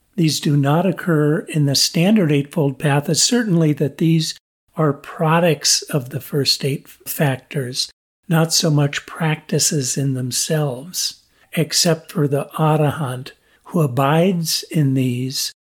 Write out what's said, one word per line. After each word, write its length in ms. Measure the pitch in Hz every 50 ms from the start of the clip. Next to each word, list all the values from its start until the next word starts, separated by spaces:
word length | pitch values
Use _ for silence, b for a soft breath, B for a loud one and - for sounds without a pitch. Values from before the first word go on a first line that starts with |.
| _ _ _
these 260 | - 165 156 139 -
do 160 | - 165 143
not 280 | 143 139 139 147 170 180
occur 540 | 196 - - - 175 160 151 151 147 151 175
in 260 | - - - 156 147
the 100 | 139 135
standard 540 | - - - - 165 165 196 226 220 175 147
Eightfold 480 | 151 139 139 - - 170 143 143 131
Path 300 | - - 147 139 147 143
is 160 | - 156 - -
certainly 480 | - 240 240 233 214 165 165 160 151 147
that 260 | - 151 143 143 -
these 380 | 170 165 160 165 160 - - - _ _ _ _ _ _ _
are 160 | - 156 147
products 880 | 135 - - - - - 165 156 165 170 175 170 147 143 - - - - -
of 260 | - - 151 123 127
the 100 | - 123
first 460 | - - - 143 135 - - - -
eight 240 | 139 139 - - -
factors, 1000 | - _ - - - - 160 139 131 - - _ - 147 127 123 135 - - - - _ _ _ _ _ _
not 240 | - 165 156 165 165
so 180 | - - - 165
much 360 | 147 147 147 143 - - -
practices 920 | - - - 165 156 156 156 - - - 147 - - 175 147 127 127 -
in 180 | 147 139 139 131
themselves, 1080 | 127 127 127 123 - - - 160 151 151 143 120 123 147 185 180 - - - - - b b b b b b -
except 580 | 170 151 - - - - 175 185 165 - -
for 160 | - 170 147
the 220 | 139 139 139 - - -
Arahant, 720 | - 160 151 156 156 151 143 123 151 151 123 127 127 131 - - b b b b b b
who 140 | - - 180
abides 840 | 156 135 120 143 135 139 156 160 175 196 190 170 165 160 - - -
in 300 | - - 160 147 135 131
these 600 | 135 127 127 120 123 127 131 135 - - - - _ _ _ _